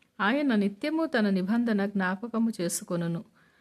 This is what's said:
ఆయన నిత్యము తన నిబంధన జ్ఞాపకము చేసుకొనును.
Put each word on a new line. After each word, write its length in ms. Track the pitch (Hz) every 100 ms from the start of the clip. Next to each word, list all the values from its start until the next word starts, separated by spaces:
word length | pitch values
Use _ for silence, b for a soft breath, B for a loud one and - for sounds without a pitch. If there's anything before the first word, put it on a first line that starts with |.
| b -
ఆయన 340 | 196 277 294 214
నిత్యము 500 | 196 202 294 320 320
తన 240 | 254 208
నిబంధన 560 | 190 185 233 233 208 202
జ్ఞాపకము 680 | 202 185 190 240 226 226 220
చేసుకొనును. 640 | 175 - - 175 170 170 - b b b